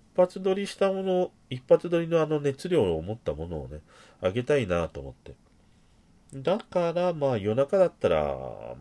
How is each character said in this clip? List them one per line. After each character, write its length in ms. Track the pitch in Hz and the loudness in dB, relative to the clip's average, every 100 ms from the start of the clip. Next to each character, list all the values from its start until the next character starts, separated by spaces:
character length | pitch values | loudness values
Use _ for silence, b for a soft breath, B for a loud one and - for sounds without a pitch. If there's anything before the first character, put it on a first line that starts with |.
| _ | _
発 260 | - 180 190 | 0 0 0
撮 120 | 190 | -2
り 140 | 190 196 | -2 -4
し 100 | - | -2
た 160 | 196 | -2
も 100 | 190 | 0
の、 280 | 190 180 180 _ - | 0 0 -2 _ -12
一 180 | 127 - | -4 4
発 220 | 165 180 | 4 4
撮 120 | 170 | -2
り 40 | 165 | 0
の 140 | 165 | 0
あ 60 | 156 | 2
の 120 | 151 | 0
熱 300 | 143 135 180 | -2 -4 0
量 260 | 165 95 | 2 2
を 60 | 80 | 0
持 140 | 87 | -4
っ 20 | 113 | -6
た 160 | - | -6
も 160 | 76 87 | -6 -6
の 140 | 78 | -8
を 60 | 67 | -10
ね、 120 | 76 - B B B | -14 -18 B B B
あ 100 | 92 | -2
げ 120 | 110 | -2
た 160 | 127 147 | 0 0
い 80 | 101 | 2
な 220 | 87 80 | 0 -2
と 120 | - | -6
思 100 | 67 | -14
っ 20 | |
て。 180 | - - - _ _ _ _ _ _ _ _ _ | -16 -20 -20 _ _ _ _ _ _ _ _ _
だ 240 | 135 135 214 | -6 -2 -2
か 340 | - 180 170 | -2 -2 0
ら 200 | 170 180 | 0 0
ま 200 | 160 139 | 2 0
あ 60 | 113 | 2
夜 160 | 101 | 2
中 240 | 113 139 196 | 2 2 4
だ 80 | 175 | 2
っ 60 | |
た 160 | - 90 | 2 2
ら、 680 | 80 73 65 65 50 57 64 | 2 0 -4 -8 -12 -14 -12